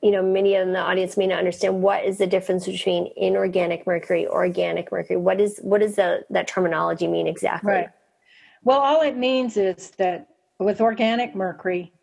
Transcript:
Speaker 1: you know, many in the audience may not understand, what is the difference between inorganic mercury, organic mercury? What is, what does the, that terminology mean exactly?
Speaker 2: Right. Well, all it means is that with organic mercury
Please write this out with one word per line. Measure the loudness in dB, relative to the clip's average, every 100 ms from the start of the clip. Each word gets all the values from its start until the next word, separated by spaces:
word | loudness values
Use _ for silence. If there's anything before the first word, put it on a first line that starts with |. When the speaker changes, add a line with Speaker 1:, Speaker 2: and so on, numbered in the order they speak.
Speaker 1:
you | 4
know, | 4
many | 2 4 4 2
in | 2
the | 0
audience | 0 0 0 0
may | 0
not | 2
understand, | -2 0 0 2
what | 2 2
is | -2 0
the | 0
difference | 0 0 -2 -2
between | -4 -2 -2 -2 -2
inorganic | 0 0 0 0 -2 -2 -2
mercury, | -4 0 -2 0
organic | 0 0 0 -2 -2 -6
mercury? | -6 -2 0
What | 0 2
is, | 0 0
what | 0 2
does | 2 2
the, | 0 0 -2
that | -4 -2
terminology | -2 0 0 -2 -2 -2
mean | 0 -2
exactly? | -2 -4 -2 -2
Speaker 2:
Right. | -2 -2 _ _ _ _ -20 -20 _
Well, | 2 2
all | 4 2
it | 2 0
means | 0 0 0 0
is | 0 -2 -12
that | _ -2 -2 -10 _ _ _
with | -2 2
organic | 0 2 0 0 -2
mercury | -4 -6 -4 -4 -4 -6 _